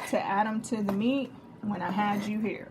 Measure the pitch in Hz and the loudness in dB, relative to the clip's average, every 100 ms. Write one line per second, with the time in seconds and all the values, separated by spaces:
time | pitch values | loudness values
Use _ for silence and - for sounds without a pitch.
0 | - 226 - 196 214 220 - 220 202 196 | 0 0 2 2 2 2 -2 0 0 2
1 | 226 277 262 - - - 208 196 180 190 | 2 2 0 -8 -18 -8 -4 -2 0 2
2 | 208 202 208 214 214 - - | 2 2 0 0 -2 -2 -8